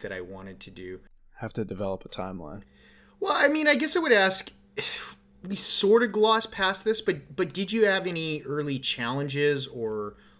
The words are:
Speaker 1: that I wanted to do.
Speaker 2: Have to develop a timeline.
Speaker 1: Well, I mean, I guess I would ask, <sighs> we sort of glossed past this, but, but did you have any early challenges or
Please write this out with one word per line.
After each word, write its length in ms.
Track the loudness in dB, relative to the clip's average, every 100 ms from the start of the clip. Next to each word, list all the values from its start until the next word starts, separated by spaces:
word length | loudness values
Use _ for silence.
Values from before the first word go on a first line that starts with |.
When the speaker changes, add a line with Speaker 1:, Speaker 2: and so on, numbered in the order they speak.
Speaker 1:
that 80 | -10
I 120 | -10
wanted 360 | -10 -14 -16 -16
to 100 | -18
do. 300 | -14 -12 -12 -16 -20 -20 -14
Speaker 2:
Have 140 | -8
to 120 | -6
develop 400 | -6 -4 -6 -6
a 40 | -8
timeline. 540 | -10 -8 -10 -12 -14 -18 _ -20 -20 _ _
Speaker 1:
Well, 140 | -2 4
I 100 | 4
mean, 220 | 4 4
I 80 | 4
guess 180 | 2
I 60 | 2
would 100 | 6
ask, 400 | 6 6 2 -4 -12 _ -12
<sighs> 680 | -10 -10 -14 -18 _ _ -8
we 80 |
sort 480 | -2 0 2 6 6
of 80 | 4
glossed 400 | 2 4 4 0
past 340 | -2 0 0
this, 160 | -2 0
but, 360 | -2 -4 -6 -4
but 160 | -4
did 180 | -2 -2
you 140 | 2
have 240 | 4 4 0
any 340 | -4 -4 -6
early 380 | -4 -4 -2 -4
challenges 880 | -4 -4 -4 -2 -2 2 2 2 -4
or 480 | -6 -4 -4 -6 -10 -20